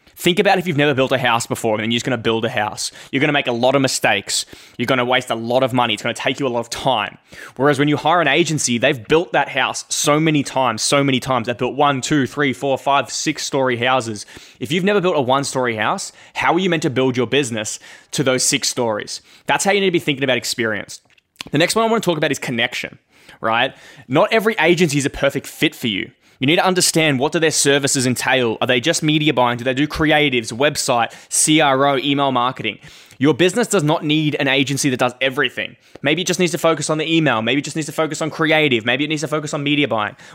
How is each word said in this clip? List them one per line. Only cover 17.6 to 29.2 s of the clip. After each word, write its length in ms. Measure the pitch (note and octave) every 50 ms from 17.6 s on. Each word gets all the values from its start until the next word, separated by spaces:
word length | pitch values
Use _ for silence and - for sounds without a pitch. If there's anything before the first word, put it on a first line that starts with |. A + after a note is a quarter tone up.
| A2 - - - - - - - - _
to 120 | - -
those 220 | C3+ C3 B2+ B2+ -
six 240 | - D3 C3 - -
stories? 540 | - C3 A#2+ A2+ G#2+ G#2 - - - - - - - - _
That's 180 | - C#3 D3 -
how 80 | G3
you 80 | G3 G3+
need 60 | G3
to 60 | F#3+
be 80 | E3+ D#3+
thinking 240 | - D#3 C#3+ B2 C#3
about 120 | C3 B2
experience. 640 | A#2+ - - - - A#2 A2 G#2+ G2 - - - - _ _ _ _ _ _ _ _ - -
The 60 | -
next 200 | C#3+ E3+ E3+ -
one 100 | A3 A3+
I 20 | A3+
wanna 140 | A3+ A3
talk 160 | - F3+ E3+ D#3
about 140 | D#3+ D3+
is 60 | C3+ -
connection, 600 | - - B2 A#2 A#2+ - - - - - - - _ _ _ _ _ - - _
right? 340 | - A2 A2+ A#2 B2+ C3+ - - - - - - -
Not 240 | - B2+ D#3 G#3+ G#3 A#3
every 200 | A3+ G3 A3+ A3 C#3+
agency 380 | D#3 F3 F3 D#3 F#3 D3 C#3 D3
is 80 | C3
a 40 | C#3+
perfect 360 | - - C#3 C#3 - C#3 -
fit 280 | - - - D3+ E3 -
for 120 | - -
you. 240 | A#2 G2+ F2+ F#2 - - _ _ _ _ _
You 60 | C3
need 100 | C#3 E3+
to 80 | F#3 E3+
understand, 540 | F#3+ F#3 F3 - - - E3 D#3+ D3+ C3+ A#2+
what 140 | C3+ D#3
do 60 | - E3+
their 120 | D#3+ D#3
services 560 | C#3+ - - C#3 C#3 C#3+ C#3 C3+ - C#3 A#2+
entail? 500 | B2+ A#2+ - - B2+ B2 C3 B2 A2+ G#2+ -
Are 40 | A#2+
they 140 | A#2+ B2+ B2+
just 220 | - D#3+ D#3+ -
media 320 | D#3+ D3+ D3+ D#3